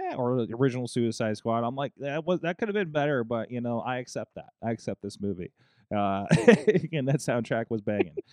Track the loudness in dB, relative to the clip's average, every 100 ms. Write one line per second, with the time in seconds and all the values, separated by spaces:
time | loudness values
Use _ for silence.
0 | -6 -2 0 0 0 2 2 2 -2 0
1 | 0 0 -2 -2 0 0 0 -2 -6 -6
2 | -6 -4 -2 -2 -2 -4 -2 -2 -2 0
3 | 2 2 0 -2 -2 -4 -2 -2 -2 -6
4 | -6 -8 -10 -12 -16 _ -4 -4 -4 -6
5 | -8 -4 -2 -2 -6 -12 _ _ -4 0
6 | 2 0 2 6 8 8 6 2 0 -2
7 | 0 0 0 -2 0 -2 0 -2 0 0
8 | -2 -6 -8